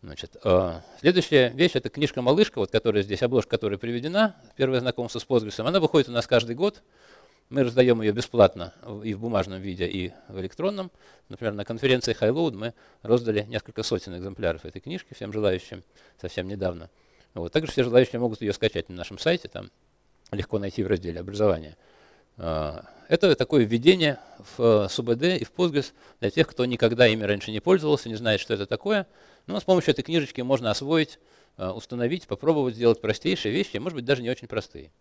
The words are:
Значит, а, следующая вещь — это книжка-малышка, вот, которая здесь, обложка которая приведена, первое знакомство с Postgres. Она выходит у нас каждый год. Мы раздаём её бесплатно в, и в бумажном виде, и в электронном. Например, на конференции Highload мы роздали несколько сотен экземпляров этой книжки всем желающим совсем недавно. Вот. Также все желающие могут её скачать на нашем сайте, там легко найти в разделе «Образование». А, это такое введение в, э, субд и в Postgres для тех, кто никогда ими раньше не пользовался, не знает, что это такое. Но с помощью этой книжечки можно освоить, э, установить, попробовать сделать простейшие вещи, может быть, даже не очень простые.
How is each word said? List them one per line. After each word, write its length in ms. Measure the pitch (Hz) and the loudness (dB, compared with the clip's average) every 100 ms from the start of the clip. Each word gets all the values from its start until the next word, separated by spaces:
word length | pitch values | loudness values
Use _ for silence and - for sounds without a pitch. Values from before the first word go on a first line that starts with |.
Значит, 340 | - 71 - - | -16 -16 -16 -6
а, 400 | 107 92 92 82 - - | 4 4 2 -6 -16 0
следующая 500 | 147 180 165 139 123 | 2 2 4 4 4
вещь — 220 | 127 170 | 2 0
это 160 | 139 - | 0 -6
книжка-малышка, 720 | - 147 - 123 156 214 - | -4 -4 0 2 4 2 0
вот, 100 | 98 | 0
которая 320 | 110 117 104 | 0 2 0
здесь, 200 | 98 98 | 0 -2
обложка 280 | 123 123 - | 0 0 0
которая 280 | - 107 98 | -2 -2 -6
приведена, 580 | 117 120 143 185 220 - - - | -6 -6 -4 0 0 -2 -20 -4
первое 240 | 131 131 | 0 0
знакомство 380 | 127 123 120 117 | -2 -4 -6 -8
с 80 | - | 0
Postgres. 340 | 123 107 - 113 | 0 0 -4 -2
Она 140 | 185 | 0
выходит 280 | 160 165 - | 2 2 2
у 40 | |
нас 140 | 120 - | -2 2
каждый 280 | 120 117 | 0 0
год. 280 | 120 196 - _ _ _ - _ _ _ | -4 -4 -4 _ _ _ -20 _ _ _
Мы 140 | 131 | 0
раздаём 400 | 123 120 127 117 | 2 4 6 6
её 100 | 107 | 2
бесплатно 600 | 104 - 120 98 - 87 - | 0 -2 6 6 6 -12 -12
в, 200 | - 104 | -16 -12
и 120 | 110 | -8
в 60 | 98 | -6
бумажном 400 | 117 107 92 92 | -2 -2 -2 -6
виде, 260 | 98 90 87 | -10 -4 -4
и 260 | 95 87 - - | -4 -8 -10 -16
в 120 | 95 | -10
электронном. 500 | 92 - 185 208 185 _ - _ _ | -10 -6 -6 -6 -12 _ -20 _ _
Например, 260 | 101 113 | -8 -6
на 100 | 104 | -6
конференции 520 | 101 117 135 127 120 113 | -8 -2 2 2 2 0
Highload 340 | 110 135 170 | 2 2 0
мы 220 | 101 110 - _ _ | -2 -10 -12 _ _
роздали 400 | 110 120 117 107 | 0 2 2 -2
несколько 400 | 104 117 - - | -2 -8 -8 -8
сотен 320 | 107 104 - 87 | -4 -4 -4 -12
экземпляров 480 | 92 95 95 80 | -10 -4 -4 -4
этой 160 | 80 95 | -8 -14
книжки 340 | - 185 - | -12 -12 -12
всем 180 | - 104 | -14 -8
желающим 500 | 107 104 92 - 92 _ _ _ _ | -2 0 0 -6 -18 _ _ _ _
совсем 280 | 87 - 92 | -10 -8 -8
недавно. 420 | 101 92 85 82 _ _ _ _ | -4 -6 -6 -14 _ _ _ _
Вот. 180 | - 85 | -10 -4
Также 180 | 165 156 | -4 -4
все 140 | - | -2
желающие 340 | 123 120 127 120 | 4 6 4 0
могут 240 | 120 110 | -4 -2
её 100 | 107 | -4
скачать 360 | 101 110 95 - | 0 -2 -2 -8
на 80 | 90 | -12
нашем 220 | 85 98 | -12 -4
сайте, 300 | 160 175 - | -2 -2 -4
там 220 | - 98 _ _ _ _ _ _ | -14 -16 _ _ _ _ _ _
легко 260 | 101 95 110 | -8 -4 -4
найти 240 | 98 - | -4 -4
в 60 | 92 | -2
разделе 320 | 90 90 82 | -2 -2 -10
«Образование». 560 | 90 101 104 85 78 80 _ _ _ _ _ - | -10 0 2 2 -4 -20 _ _ _ _ _ -10
А, 480 | 82 78 78 80 - - - | -4 -4 -4 -8 -16 -20 -2
это 260 | 170 196 143 | 2 2 2
такое 280 | 123 147 | 4 4
введение 540 | 110 117 135 185 156 131 - - - - | 4 4 4 4 2 -2 -10 -20 -18 0
в, 300 | 117 107 101 | 4 4 2
э, 20 | |
субд 340 | - 120 117 | -4 -2 0
и 220 | 160 180 | 0 -2
в 80 | 110 | -4
Postgres 400 | - 180 143 127 _ - _ | -2 0 0 -4 _ -20 _
для 100 | 101 | -4
тех, 180 | - 156 | 0 0
кто 160 | - | 0
никогда 420 | 123 120 117 117 123 | -2 2 2 6 4
ими 160 | 110 | 4
раньше 300 | 101 101 - | 0 -2 -2
не 80 | 107 | -6
пользовался, 480 | 170 190 151 147 117 | 2 2 2 -2 -2
не 80 | 107 | -4
знает, 240 | 113 104 | 0 -2
что 140 | - | -2
это 120 | 104 101 | -4 -4
такое. 400 | 107 202 208 185 _ _ _ - | -6 0 -2 -2 _ _ _ -8
Но 140 | 202 | -8
с 20 | |
помощью 300 | - 185 165 | 2 2 4
этой 100 | 147 | 0
книжечки 380 | - 165 143 - | 0 -2 -2 -6
можно 320 | 123 135 117 | 0 0 0
освоить, 480 | 101 139 165 151 - _ _ _ _ | -2 0 0 0 -6 _ _ _ _
э, 120 | 95 | -8
установить, 580 | 98 - 120 120 175 - | -8 -10 -4 -2 -2 -6
попробовать 480 | 101 143 160 127 | -4 0 2 0
сделать 260 | 113 117 110 | 2 2 4
простейшие 540 | 107 107 160 180 107 | 0 -2 -2 -2 -2
вещи, 220 | 127 202 - | -2 -4 -6
может 180 | 151 | -8
быть, 100 | 160 | -8
даже 180 | 120 135 | -2 -2
не 80 | 120 | -2
очень 180 | 127 117 | -6 -6
простые. 420 | 113 - - 76 _ | -8 -8 -16 -20 _